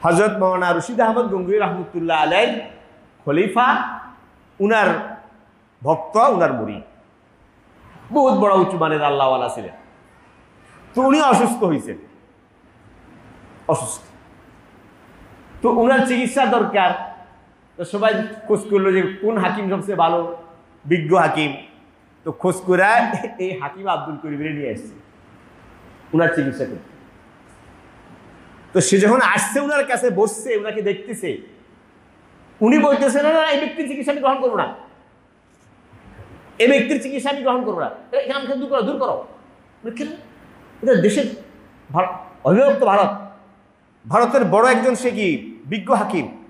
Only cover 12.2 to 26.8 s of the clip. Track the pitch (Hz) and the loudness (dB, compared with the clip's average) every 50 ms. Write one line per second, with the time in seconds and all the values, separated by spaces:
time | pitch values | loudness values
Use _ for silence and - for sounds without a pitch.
12.2 | _ _ _ _ _ _ _ _ _ _ _ _ _ - _ _ _ - - - | _ _ _ _ _ _ _ _ _ _ _ _ _ -20 _ _ _ -20 -20 -20
13.2 | - - - - - - - - - - - - - - - - - - - - | -20 -20 -20 -20 -20 -20 -20 -20 -6 -4 -4 -4 -4 -10 -12 -14 -16 -20 -20 -20
14.2 | _ - - - - - - _ - _ _ - _ - - _ - - - - | _ -20 -20 -20 -20 -20 -20 _ -20 _ _ -20 _ -20 -20 _ -20 -20 -20 -20
15.2 | - - - - - - - - - 233 240 240 226 247 269 262 - 247 254 240 | -20 -20 -20 -20 -20 -20 -20 -2 0 0 2 4 4 4 4 2 2 0 0 -2
16.2 | 254 - - 277 269 226 240 233 208 - - 202 185 180 - - - - - - | -2 -2 0 0 0 2 2 0 0 0 2 2 2 2 0 -2 -8 -12 -14 -18
17.2 | - - - - _ _ _ _ _ _ _ - 175 170 - 202 208 220 214 190 | -20 -20 -20 -20 _ _ _ _ _ _ _ -12 -12 -8 -6 0 2 2 2 2
18.2 | 220 214 - - - - 208 202 202 - 202 196 190 190 185 190 180 160 - - | -4 -6 -8 -14 -2 0 0 0 0 0 0 2 2 4 2 2 0 0 -4 -4
19.2 | - 208 226 214 185 180 - 208 202 190 190 190 - 196 208 170 170 165 170 170 | -4 -2 0 0 0 -2 -2 -2 -4 -4 -4 -4 -4 -4 0 2 2 2 2 0
20.2 | 170 170 170 - - - - - _ _ _ _ _ 143 165 180 156 151 175 185 | -2 -4 -8 -12 -16 -20 -20 -20 _ _ _ _ _ -2 0 0 2 2 4 4
21.2 | 165 156 143 151 156 147 135 139 - - - - _ _ _ _ _ _ _ _ | 4 4 2 0 -2 -4 -4 -8 -14 -20 -20 -20 _ _ _ _ _ _ _ _
22.2 | _ 165 - - - 185 175 185 - 180 180 175 185 202 220 240 240 220 - - | _ -10 -10 -4 -2 -2 -2 -2 0 0 2 4 4 4 4 4 2 0 -4 -6
23.2 | - - - - 185 185 185 - - 143 - 190 196 196 175 151 - 156 156 143 | -8 -8 -8 -8 -8 -8 -6 -8 -10 -10 -10 -10 -4 -4 -4 -4 -4 -8 -10 -10
24.2 | - 156 147 143 147 156 151 147 143 123 110 - - - - - - _ _ _ | -8 -8 -8 -6 -6 -6 -6 -6 -6 -6 -8 -8 -10 -16 -20 -20 -20 _ _ _
25.2 | _ - - - - - - - - - - - - - - - - - - 156 | _ -20 -20 -20 -20 -20 -20 -20 -20 -20 -20 -20 -20 -20 -20 -20 -20 -2 0 2
26.2 | 170 165 - - 143 135 127 - 214 247 233 175 | 2 2 2 0 -2 -4 -4 -6 -8 -8 -8 -14